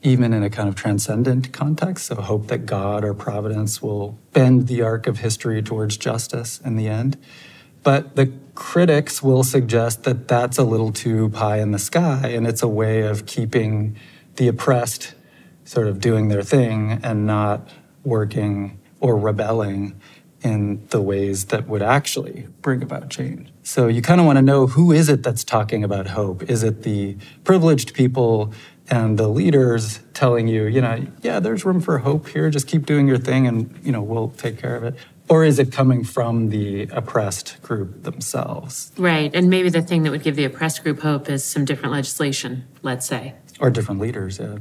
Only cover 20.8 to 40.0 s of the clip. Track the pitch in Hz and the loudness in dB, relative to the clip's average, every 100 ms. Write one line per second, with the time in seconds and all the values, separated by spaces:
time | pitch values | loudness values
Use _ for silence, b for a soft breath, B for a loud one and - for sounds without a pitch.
20.8 | - 113 98 98 98 98 95 110 - 107 | -2 -2 0 0 -2 -4 -4 -4 -2 -2
21.8 | 101 135 - - - - 113 - - 127 | 2 2 0 -6 -8 -12 -16 -8 -2 -2
22.8 | - - - - 127 - - _ - - | -2 -8 -10 -8 -8 -8 -14 _ -8 2
23.8 | 120 117 117 180 165 135 135 139 131 131 | 2 2 4 6 6 6 6 6 4 6
24.8 | 175 156 156 135 123 113 - 113 104 113 | 6 6 6 4 2 -4 -2 -2 0 -2
25.8 | 104 101 95 90 101 92 - 120 113 101 | -2 -4 -4 -4 -4 -6 -4 0 0 -2
26.8 | - 104 98 98 B B - 190 165 139 | -4 -4 -4 -8 B B 4 6 6 4
27.8 | - - 127 127 117 113 107 107 B B | 0 2 2 4 2 2 -2 -8 B B
28.8 | - 120 113 107 110 113 180 143 123 117 | -4 0 2 2 2 2 4 4 4 2
29.8 | 110 107 - - 131 120 113 110 107 123 | -2 -10 -14 0 2 2 2 0 0 0
30.8 | 120 113 135 - 233 - 185 220 190 185 | 0 -2 -8 -8 -4 -2 0 0 0 0
31.8 | 165 147 131 151 - 156 156 147 - 160 | 0 -2 0 -2 -2 -2 0 0 0 -2
32.8 | 143 151 139 127 127 131 131 113 110 - | 2 4 4 4 2 2 2 2 -4 -6
33.8 | - 117 104 113 110 - 120 110 - 120 | -4 -2 -2 -2 -4 -6 -8 -6 -8 -6
34.8 | 117 131 B B _ 160 160 135 131 - | -6 -10 B B _ 6 6 4 2 2
35.8 | 131 127 113 - 117 117 110 104 101 101 | 2 4 0 -4 -2 0 0 0 -2 -4
36.8 | 101 - 107 117 101 92 - - - 113 | -6 -6 -4 -4 -2 -6 -12 -18 -8 -6
37.8 | 95 101 - - 123 127 - - 127 - | -6 -10 -12 -10 -8 -6 -6 -8 -12 -14
38.8 | - - 180 160 147 160 180 185 180 165 | -14 -2 0 2 0 2 4 4 2 0
39.8 | 165 170 | 0 0